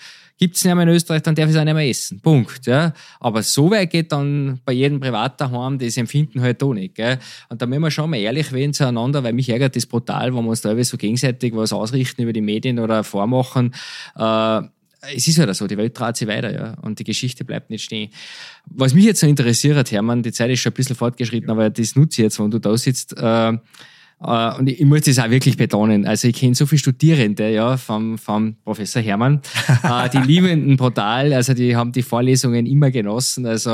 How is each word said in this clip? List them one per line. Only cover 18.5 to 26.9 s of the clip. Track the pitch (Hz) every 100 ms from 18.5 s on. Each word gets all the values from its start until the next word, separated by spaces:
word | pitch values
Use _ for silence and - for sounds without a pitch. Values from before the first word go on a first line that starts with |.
| - -
Was | - 131
mich | 147
jetzt | 220 185
so | 151
interessiert | 139 120 117 147 147
hat, | 120
Hermann, | 104 110 120
die | 117
Zeit | - 120
ist | 123
schon | 117
ein |
bisschen | - 127 123
fortgeschritten, | 120 - 117 117 -
aber | 110 107
das | 107 110
nutze | 135 160 -
ich |
jetzt, | 107 -
wenn | 107
du | 113
da | 104 110
sitzt, | 135 127 - -
äh, | 120 113 113
äh, | 113 _ - - - _ _ - 117 113 117
und | 131
ich, | 127
ich | 143
muss | 151
das | 147 127
auch | 117
wirklich | 127 131 -
betonen, | 113 101 107 107
also | 98 107 123
ich |
kenn | 117 127
so | 123 143
viele | 151
Studierende, | 135